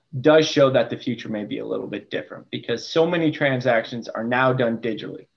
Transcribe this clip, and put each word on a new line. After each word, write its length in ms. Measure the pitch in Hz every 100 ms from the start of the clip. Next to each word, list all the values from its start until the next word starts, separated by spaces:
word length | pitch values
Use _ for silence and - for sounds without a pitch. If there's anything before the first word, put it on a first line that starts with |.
| _ 131
does 280 | 143 156 156
show 220 | - 135
that 180 | 123 113
the 80 | 113
future 320 | - 117 -
may 160 | 107
be 140 | 101 -
a 80 | 110
little 220 | 110 110
bit 200 | 104 -
different 380 | - - - -
because 380 | 123 - 117 -
so 160 | 165
many 260 | 165 175 160
transactions 760 | 143 143 127 123 117 - 120 113
are 160 | -
now 280 | 113 123 131
done 260 | 127 120 113
digitally 480 | 120 107 - - -